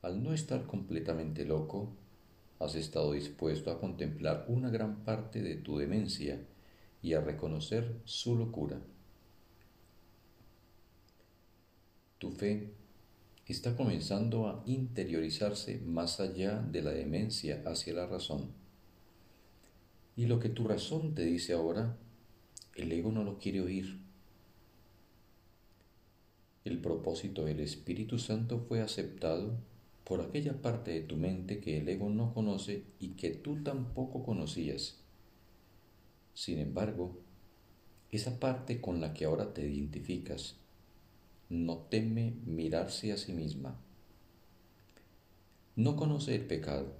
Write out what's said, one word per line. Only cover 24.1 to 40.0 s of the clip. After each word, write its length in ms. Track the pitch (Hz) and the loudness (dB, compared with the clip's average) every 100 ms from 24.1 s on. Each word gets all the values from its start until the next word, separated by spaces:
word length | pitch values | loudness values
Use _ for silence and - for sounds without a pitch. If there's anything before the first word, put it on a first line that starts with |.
| - - - - - - - - - - - - - - - - - - - - - - _ - - | -20 -20 -20 -20 -20 -20 -20 -20 -20 -20 -20 -20 -20 -20 -20 -20 -20 -20 -20 -20 -20 -20 _ -20 -12
El 160 | - 85 | -4 -2
propósito 640 | - 82 - 85 - - | 0 2 2 0 -2 0
del 140 | 78 76 | 2 2
Espíritu 580 | 73 - - 87 113 120 | 0 -4 -4 -2 0 0
Santo 420 | - 110 117 120 | 2 0 2 0
fue 200 | - 117 | 2 0
aceptado 760 | 107 - - - 80 82 110 120 - - - - - | 2 0 -4 0 0 2 0 -2 -4 -18 -20 -20 -2
por 140 | 92 | -2
aquella 400 | 82 147 147 123 | 0 0 0 0
parte 280 | 117 110 - | 0 0 0
de 120 | 80 | -2
tu 140 | 78 78 | 0 0
mente 440 | 90 92 90 104 | 2 0 -2 -4
que 160 | - 78 | 0 0
el 100 | 76 | 2
ego 220 | 92 104 | 0 2
no 240 | 104 117 | 2 2
conoce 520 | 117 107 95 - 101 - - | 2 2 0 -2 -6 -6 -8
y 100 | 95 | -8
que 200 | 92 82 | -2 -2
tú 340 | - 147 151 | -2 -4 -2
tampoco 600 | 143 135 120 - 127 127 | -2 -2 -2 -2 -2 -2
conocías. 760 | 120 104 - - 76 - - - - - - - - - - - - - - - - | 0 0 0 -2 -2 -2 -6 -10 -20 -20 -20 -20 -20 -20 -20 -20 -20 -20 -20 -20 -20
Sin 260 | - - 85 | -8 -2 0
embargo, 600 | 73 - 107 85 90 - - - - - - - - - - | 0 2 0 0 -4 -6 -16 -20 -20 -20 -20 -20 -20 -20 -4
esa 300 | 107 127 120 | -2 -2 0
parte 400 | 131 123 - 120 | 0 0 -2 -2
con 220 | 98 85 | 0 0
la 100 | 78 | 0
que 140 | 76 78 | 0 2
ahora 260 | 78 107 | 2 0
te 160 | - 73 | -2 -2
identificas 880 | 71 73 73 | 0 -2 -4